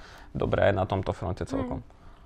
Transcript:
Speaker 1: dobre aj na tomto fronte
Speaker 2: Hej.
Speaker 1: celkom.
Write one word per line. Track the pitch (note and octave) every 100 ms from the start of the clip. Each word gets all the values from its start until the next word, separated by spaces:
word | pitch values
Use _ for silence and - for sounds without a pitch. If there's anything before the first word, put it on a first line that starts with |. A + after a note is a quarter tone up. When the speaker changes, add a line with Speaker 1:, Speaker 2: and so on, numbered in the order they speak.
| - - - -
Speaker 1:
dobre | - A2 F#2+
aj | G2
na | F#2+
tomto | G2 F#2+ F2+
fronte | F#2 F2+ E2+
Speaker 2:
Hej. | C4+
Speaker 1:
celkom. | B3+ C3+ - - - -